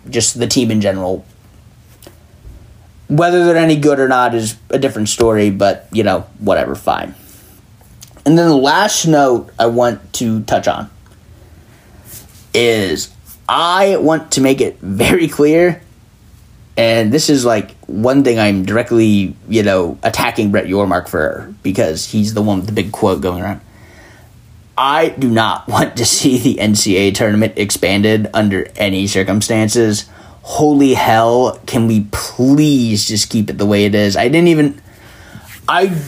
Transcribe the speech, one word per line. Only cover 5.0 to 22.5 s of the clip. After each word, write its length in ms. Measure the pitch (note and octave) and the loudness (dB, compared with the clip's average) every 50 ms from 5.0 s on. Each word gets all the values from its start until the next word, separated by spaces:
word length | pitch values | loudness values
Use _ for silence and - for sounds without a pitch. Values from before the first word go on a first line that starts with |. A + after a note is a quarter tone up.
| G#2+ G#2 | -4 -4
story, 400 | - - A#2+ A2+ A2 G#2+ G#2 G#2 | 0 0 2 2 2 2 2 2
but, 380 | G2 G2+ G2+ G2 F#2+ - - - | 0 0 0 0 -2 -2 -6 -6
you 120 | - A2+ G#2+ | -4 -2 0
know, 240 | G2 F#2 E2+ - - - - | 0 -2 -4 -6 -10 -14 -6
whatever, 360 | G#2 G2 F2+ D#2+ C2+ C2+ C#2 | -2 0 0 0 0 -4 -6
fine. 400 | - - - - G1+ G1+ - - - - - - - - - - - - - - - - - - - - - - - - | -6 -4 -4 -4 -4 -4 -10 -14 -18 -20 -20 -20 -20 -20 -20 -20 -20 -20 -20 -20 -20 -20 -20 -20 -20 -20 -20 -14 -4 0
And 120 | C#3+ D#3+ | 2 4
then 120 | E3 E3+ E3 | 4 4 4
the 80 | D3+ | 4
last 500 | C3+ C3 C#3+ D#3 F3+ G#3 G#3+ - - - | 4 4 2 2 2 0 0 -2 -2 0
note 440 | E3 D#3 D3 C#3+ C3 B2 A2+ A#2 - - | 2 2 4 4 2 2 0 -2 -6 -4
I 100 | - A2+ | -2 0
want 460 | A#2+ A#2 A#2+ B2 A#2+ A2+ - - - - | 0 2 0 0 0 -2 -4 -10 -12 -8
to 260 | - B2 A2+ A2 A2 G#2+ | -6 -4 -2 -2 -4 -2
touch 240 | - - G2 - | -2 -2 -2 0
on 240 | - - - - - - - - - - - - - - - - - - - - - - - - - - - - - - - - - - - - - - | -2 -4 -4 -6 -14 -18 -20 -20 -20 -20 -20 -20 -20 -20 -20 -20 -20 -20 -20 -20 -20 -20 -20 -20 -20 -20 -20 -20 -20 -20 -20 -20 -20 -20 -20 -10 -4 -2
is 560 | - A#2+ A#2 A2+ G#2+ G2 F#2 D#2 - - - - - - - - - - | 0 2 2 2 0 0 -2 -4 -6 -8 -10 -16 -20 -20 -20 -20 -12 -6
I 480 | - A#2+ C#3+ E3 E3+ F3+ F#3 G3 G3 F#3+ | -4 -2 -2 0 0 2 2 2 2 2
want 380 | - - D3+ D#3+ D#3 - - - | 2 2 0 0 0 -2 -4 -2
to 80 | C#3+ | 0
make 200 | C3+ C3+ C3+ C3+ | 2 2 2 0
it 160 | A#2+ G2+ - - | 0 -4 -6 -8
very 480 | - F#2 G2 G2 - E3+ F#3 F3+ E3 | -10 -6 -2 -2 0 2 2 0 0
clear, 540 | D#3 - - D3 D3+ D#3 E3 F3 F3+ E3 - - - - - - _ _ - - - - - - - - - - - - | -2 0 2 2 4 4 4 2 2 0 -4 -10 -20 -20 -20 -20 _ _ -20 -20 -20 -20 -20 -20 -20 -20 -20 -20 -8 -2
and 340 | - A#2 A2+ A2+ A#2 A2+ G#2+ | 0 0 2 2 2 0 2
this 200 | B2 D#3+ - - | 0 0 0 2
is, 120 | D3 C3+ A#2+ | 0 2 2
like, 280 | A#2+ A2+ G#2+ G2 - - - - | 0 0 0 -2 -6 -12 -20 -14
one 360 | - - G2+ A2 B2+ C3+ C#3 C#3 | -10 -6 -2 0 2 2 2 2
thing 140 | C3+ A#2 | 2 2
I'm 260 | A2 G#2+ G#2 G2+ F#2+ F#2 | 2 2 2 2 0 0
directly, 720 | F#2+ G#2 A#2 A#2 - A#2 A2+ A2+ G#2+ G#2 G2+ F#2+ F2 - - - | 0 -2 -2 0 0 2 2 4 4 2 2 0 -2 -6 -10 -6
you 160 | - G#2 A#2+ G2+ | -2 0 0 2
know, 340 | G2+ F#2+ F#2 F2 E2 - - - | 2 2 0 0 -2 -4 -4 -4
attacking 480 | A2+ A2+ - - A#2+ - - A2 G2+ | -4 -2 -2 -4 -4 -2 -2 -2 0
Brett 140 | G2+ G2+ - | 0 0 -2
Yormark 440 | E2+ F#2 G2 G2+ F#2+ F2+ F2+ F2 - | -2 -2 -2 0 0 -2 -4 -4 -4
for, 420 | - E2+ D2+ D2+ - - - - - - - | -4 -2 -2 -2 -4 -6 -12 -16 -16 -10 -6
because 420 | - F#2+ A2 A2+ D#2+ D#2+ D#2+ - | -4 -2 -2 -2 -2 -2 -6 -8
he's 300 | - - A2 G#2 G#2 A2 | -6 -2 -2 -2 -2 -2
the 80 | G#2+ G#2 | -2 -2
one 140 | G#2 | -2